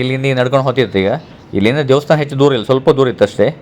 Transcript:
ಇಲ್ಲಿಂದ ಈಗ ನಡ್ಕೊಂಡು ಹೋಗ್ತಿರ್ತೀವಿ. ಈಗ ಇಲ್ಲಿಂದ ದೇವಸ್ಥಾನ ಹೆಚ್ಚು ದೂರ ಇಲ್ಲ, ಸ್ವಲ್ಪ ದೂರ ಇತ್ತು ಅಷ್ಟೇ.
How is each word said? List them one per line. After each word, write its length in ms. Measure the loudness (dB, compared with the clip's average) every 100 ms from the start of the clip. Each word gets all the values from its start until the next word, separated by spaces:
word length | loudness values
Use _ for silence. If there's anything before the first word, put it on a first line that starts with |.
ಇಲ್ಲಿಂದ 240 | -2 -2 -2
ಈಗ 40 | 0
ನಡ್ಕೊಂಡು 240 | 0 0 0
ಹೋಗ್ತಿರ್ತೀವಿ. 380 | -2 -2 0 0
ಈಗ 140 | -2 -8 -20 -8 -2
ಇಲ್ಲಿಂದ 240 | 0 0 2
ದೇವಸ್ಥಾನ 260 | 0 2 0
ಹೆಚ್ಚು 120 | 0 0
ದೂರ 100 | 2 2
ಇಲ್ಲ, 100 | 0
ಸ್ವಲ್ಪ 180 | 0 2 2
ದೂರ 100 | 0
ಇತ್ತು 100 | 0 -2
ಅಷ್ಟೇ. 200 | 0 -2 -2